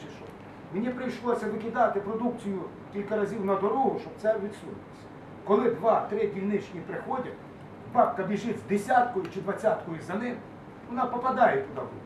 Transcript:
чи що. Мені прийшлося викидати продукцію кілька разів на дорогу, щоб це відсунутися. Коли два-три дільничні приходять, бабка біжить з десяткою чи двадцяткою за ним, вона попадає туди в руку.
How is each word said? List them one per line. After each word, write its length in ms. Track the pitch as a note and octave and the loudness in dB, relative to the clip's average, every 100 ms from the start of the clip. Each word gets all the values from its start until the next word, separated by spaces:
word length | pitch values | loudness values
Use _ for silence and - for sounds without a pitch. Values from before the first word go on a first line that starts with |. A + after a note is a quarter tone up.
чи 60 | - | -14
що. 180 | - - - - - - | -14 -14 -14 -16 -16 -8
Мені 160 | F3 A#3+ | -4 -2
прийшлося 560 | B3 B3+ - A#3+ A3+ G#3+ | -2 -4 -2 0 0 0
викидати 540 | G#3 A3+ B3 A3 G3 | -4 -2 4 4 4
продукцію 600 | G3+ A3+ A#3+ - G3+ F#3+ D3+ - - | -2 0 0 -2 -4 -4 -6 -10 -8
кілька 240 | G3+ G3+ G#3+ | -6 -2 0
разів 280 | G3 A3 G3 | 0 0 2
на 100 | F#3+ | 2
дорогу, 440 | G3+ C4+ A#3 E3+ | 4 4 2 0
щоб 140 | - - | -4 -2
це 160 | G#3+ | 0
відсунутися. 680 | A3 G3+ - D#3+ - - - - - - - - | 2 -2 -8 -10 -12 -14 -16 -16 -16 -16 -8 4
Коли 260 | G#3 A#3+ | 6 6
два-три 560 | - A3 G3+ - G#3 G#3 | 4 4 4 4 0 0
дільничні 520 | F#3+ G3 G3+ - F3 | 0 0 0 -2 -8
приходять, 580 | - - - B3+ - - - - - - - | -8 -6 -4 -4 -4 -8 -14 -16 -16 -16 0
бабка 300 | B3 A3 - | 6 6 4
біжить 360 | F#3+ G#3 A#3+ G#3 | 0 0 -2 -4
з 100 | - | 0
десяткою 560 | G3+ - B3 A#3+ F#3+ E3 | 2 6 6 6 2 -2
чи 80 | - | -4
двадцяткою 560 | E3 F#3+ G#3+ - F3 D#3+ | -4 0 2 2 0 -8
за 120 | - | -4
ним, 240 | F#3+ A#3+ - - - - - - | -4 -2 -6 -10 -16 -18 -16 -6
вона 160 | B3 B3 | -2 0
попадає 560 | B3 B3 B3+ A3+ G3+ | 0 0 6 6 6
туди 120 | - - | 0 -6
в 40 | |
руку. 140 | - - | -8 -10